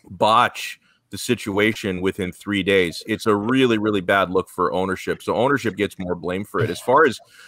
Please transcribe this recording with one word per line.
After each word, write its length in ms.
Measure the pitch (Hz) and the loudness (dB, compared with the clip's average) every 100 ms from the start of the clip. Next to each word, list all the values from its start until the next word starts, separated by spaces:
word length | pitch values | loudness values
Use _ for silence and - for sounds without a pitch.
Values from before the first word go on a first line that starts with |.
botch 720 | - 92 107 113 113 - - - _ _ _ | -18 0 4 4 4 -2 -12 -14 _ _ _
the 80 | 98 | -8
situation 840 | - 113 104 98 107 101 101 90 | -2 -2 0 2 2 0 -4 -2
within 300 | 92 - 90 | -2 -2 -6
three 300 | - 101 98 | -8 -4 -2
days, 400 | 92 98 85 - - | 2 2 2 -4 -6
it's 180 | 104 | -2
a 100 | 110 | 0
really, 440 | 104 110 131 127 110 | 0 0 2 2 2
really 240 | 107 101 | 0 0
bad 280 | 90 98 90 | 2 2 2
look 200 | 92 - | 0 -2
for 220 | - 87 | -2 -2
ownership. 500 | 90 95 92 90 80 | 0 -2 -4 -6 -4
So 120 | - | -2
ownership 400 | 85 131 135 113 95 | 0 2 0 -2 -2
gets 220 | 98 - | -4 -4
more 160 | 90 | -8
blame 300 | 87 87 95 | -6 -6 -6
for 160 | 107 92 | -4 -2
it. 60 | 80 | -2
As 120 | 90 | -2
far 260 | - 139 147 | 2 4 4
as 120 | - - - | 0 -12 -20